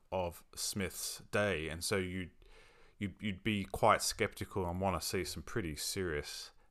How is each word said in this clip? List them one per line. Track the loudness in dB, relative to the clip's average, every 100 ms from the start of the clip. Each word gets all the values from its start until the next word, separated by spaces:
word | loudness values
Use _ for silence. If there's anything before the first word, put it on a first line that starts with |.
| -4
of | -2 -2 -4 -14 -6
Smith's | -4 -2 -2 -4 -6 -8 -2
day, | 2 2 2 -2
and | -4
so | 0 0
you'd, | 0 -2 -6 -10 -20 -20 -20 -20 -20 -6
you'd, | -6 -2
you'd | -4 0
be | 0 0
quite | 0 4 6 6
skeptical | 4 2 0 0 -4 -2 0
and | 2
wanna | 2 2
see | 0 -2
some | -2 -6
pretty | -4 -4 -2 -4
serious | -4 0 0 0 -4 -10 -12 -16 -20